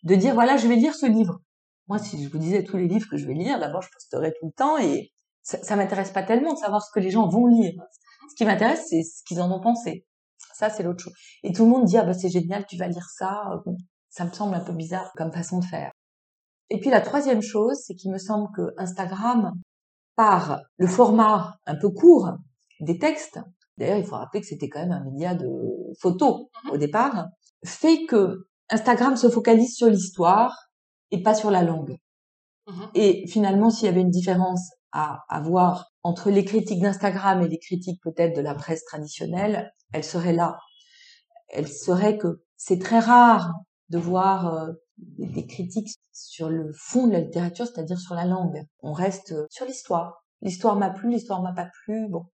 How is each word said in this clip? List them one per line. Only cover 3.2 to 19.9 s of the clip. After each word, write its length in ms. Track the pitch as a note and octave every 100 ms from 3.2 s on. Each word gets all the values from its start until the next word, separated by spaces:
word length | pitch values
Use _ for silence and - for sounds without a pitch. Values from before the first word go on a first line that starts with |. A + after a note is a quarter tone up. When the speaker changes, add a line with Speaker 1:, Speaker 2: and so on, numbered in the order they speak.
| D3
Speaker 1:
vais 80 |
lire, 240 | C3 G3 C#4
d'abord, 240 | D3+ E3+
je 60 | F#3
posterais 420 | _ - C3 D#3+ D#3+
tout 80 | E3
le 60 |
temps 260 | - C4+ D#4
et 340 | F#3+ C#3 - _ _ _
ça, 180 | - -
ça 120 | -
m'intéresse 380 | G3+ F#3+ G3 F#3+
pas 100 | G3
tellement 300 | F#3+ A#3 D#4
de 60 | D4
savoir 260 | G#3 G#3
ce 80 | -
que 80 | -
les 100 | F#3
gens 180 | G3+ G#3
vont 180 | F3+ A#3+
lire. 260 | A#3 F#3+ F3 - _ _ _ -
Ce 40 | -
qui 80 |
m'intéresse, 420 | A3 G3 A3 D4 -
c'est 140 | E3
ce 220 | D#3+ - -
qu'ils 140 | F3
en 100 | F3+
ont 100 | F#3
pensé. 460 | G3+ A#3 - E3+ _ _ _ _ -
Ça, 160 | - G#3+
c'est 140 | G#3+
l'autre 180 | F3 F3+
chose. 120 | - - - -
Et 100 | G3+
tout 120 | F3+
le 60 | A3+
monde 160 | B3+ A3+
dit, « 100 | G#3+
Ah 60 |
bah, 80 | F3+
c'est 160 | F3+ F#3
génial, 380 | F3 F3 G3 G3
tu 100 | F3
vas 100 | F3
lire 220 | E3+ F3+ -
ça. » 340 | F#3+ G#3 G3+ E3+
Bon, 120 | E3+ F3+ - _ _
ça 160 | - F3
me 60 |
semble 220 | - G#3
un 60 | F3+
peu 140 | F3+
bizarre 360 | E3 D#3+ F#3 F#3 -
comme 160 | E3
façon 260 | D#3+ E3+ F3+
de 60 |
faire. 260 | F3+ D3+ C#3 - _ _ _ _ _ _ _
Et 80 | A3+
puis 120 | C#4
la 100 | A#3+
troisième 420 | - C#4+ C#4 A#3
chose, 380 | G#3 A3 A3 C#4
c'est 100 | -
qu'il 160 | F#3 F#3+
me 60 | F#3+
semble 300 | F#3+ G#3+ G#3
que 80 | - F3 -
Instagram, 760 | F#3 F3+ F3+ F#3+ A#3 B3 F#3+ F3+ - _ _